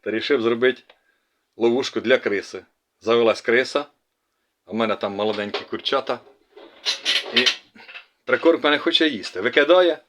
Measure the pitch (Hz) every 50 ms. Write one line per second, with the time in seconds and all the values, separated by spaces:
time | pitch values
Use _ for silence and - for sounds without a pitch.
0 | _ 107 101 110 110 - 147 127 110 117 120 117 120 127 131 - _ _ - _
1 | _ _ _ _ _ _ _ _ _ _ _ - 110 120 117 131 131 - - 117
2 | 104 110 131 123 - 113 101 98 87 - - 95 - _ _ _ _ _ _ _
3 | - 107 117 117 117 113 101 - - - 113 123 131 - - 143 147 - _ _
4 | _ _ _ _ _ _ _ _ _ _ _ _ _ - 92 110 113 107 101 -
5 | - 104 98 98 104 110 104 101 104 104 101 - - - - 110 - - - 139
6 | 127 - 127 120 - - _ _ _ _ _ - - - _ - - - - -
7 | - - - - - - - - 127 - - - _ _ _ - - - - -
8 | - _ _ _ _ - 123 117 - 165 165 151 127 151 147 139 - 170 165 -
9 | 165 156 139 101 90 - - 92 98 123 120 151 143 143 175 180 180 170 156 151
10 | _